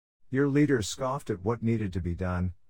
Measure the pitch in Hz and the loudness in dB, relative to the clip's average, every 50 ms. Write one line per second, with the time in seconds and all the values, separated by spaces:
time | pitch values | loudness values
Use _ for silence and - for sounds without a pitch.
0 | _ _ _ _ - - 127 131 143 143 135 147 147 147 143 120 101 - - - | _ _ _ _ -12 -4 0 2 2 4 4 4 4 4 4 2 2 -2 -6 -6
1 | 135 127 131 147 - - 110 90 90 104 120 113 - 113 117 113 107 95 87 95 | -4 -4 -4 -6 -4 -6 -6 -2 -2 -2 -2 0 0 0 0 0 -2 -2 -4 -4
2 | 82 87 85 80 92 90 90 90 90 92 - - - - | -4 -4 -4 -2 -2 -2 0 0 -2 -2 -4 -8 -16 -20